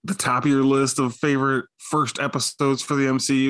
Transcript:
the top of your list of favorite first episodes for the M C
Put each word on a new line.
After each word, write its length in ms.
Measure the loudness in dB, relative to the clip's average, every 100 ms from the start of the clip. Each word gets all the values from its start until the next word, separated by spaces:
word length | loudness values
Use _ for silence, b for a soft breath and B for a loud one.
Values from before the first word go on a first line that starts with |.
the 100 | -8
top 300 | -4 0 0
of 60 | 2
your 100 | 2
list 380 | 4 2 2 0
of 160 | -2 0
favorite 500 | 0 2 2 -2 -4 _
first 420 | -4 -2 -2 -2
episodes 600 | -4 -2 -6 -2 0 0
for 140 | -2
the 140 | 0 0
M 100 | 0
C 240 | 0 0 2